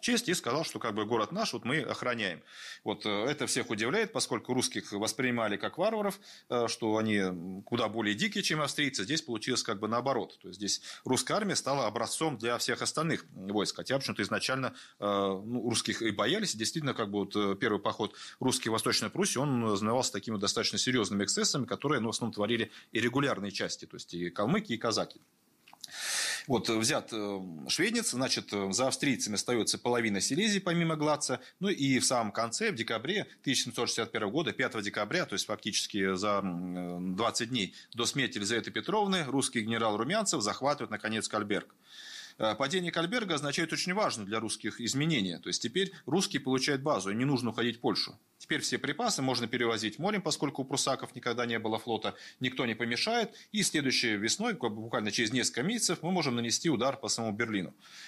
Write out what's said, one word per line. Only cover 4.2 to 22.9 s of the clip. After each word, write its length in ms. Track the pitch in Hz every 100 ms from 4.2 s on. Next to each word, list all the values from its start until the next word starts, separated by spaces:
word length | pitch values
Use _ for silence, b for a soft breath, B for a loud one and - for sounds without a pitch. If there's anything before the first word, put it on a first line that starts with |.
| - 113 -
русских 360 | 127 - 104 -
воспринимали 640 | 101 107 - 127 120 107 101
как 220 | 117 -
варваров, 400 | 208 220 202 - B B -
э, 160 | 123 113
что 300 | - 113 107
они, 180 | 110
м, 480 | 104 95 90 92 95
куда 240 | - 120 110
более 300 | 113 104 107
дикие, 260 | 214 208
чем 180 | - 156
австрийцы. 440 | 143 - 143 -
Здесь 180 | 107 160
получилось 400 | - 110 - 120
как 160 | - 101
бы 80 | 107
наоборот. 500 | 117 135 123 92 -
То 60 | 92
есть 100 | 92
здесь 240 | 98 - B B
русская 300 | - - -
армия 200 | 185 202
стала 320 | 135 131 139 107
образцом 520 | 113 110 - 160 110
для 200 | 117 120
всех 240 | - 113
остальных 420 | 117 147 160 104 -
войск. 420 | - 95 104 90 -
Хотя, 180 | 82
в 40 | 135
общем-то, 220 | 131 107
изначально, 500 | 98 104 - 131 123 B B -
э, 60 |
ну, 580 | 101 101 98 95 110 123 117
русских 320 | 113 - -
и 80 | 113
боялись. 460 | 98 120 208 208 107
И 20 |
действительно, 360 | 113 165 135
как 180 | 127 101
бы 80 | 101
вот, 160 | 95 104
э, 180 | 101
первый 240 | 95 117 101
поход 380 | 110 - 104 B B B
русских 300 | 127 - 113
в 20 |
Восточную 400 | 110 123 - 104
Пруссию, 300 | 156 202 120
он 320 | 143 120 113 101
знаменовался 360 | 107 123 120
такими 260 | 101 113 107
достаточно 380 | 98 113 101 104
серьёзными 460 | 127 123 95 104
эксцессами, 440 | 98 - 214 147 117
которые, 340 | 98 143 139
ну, 80 | 110
в 20 |
основном 240 | - 113
творили 380 | 104 104 117 107 B B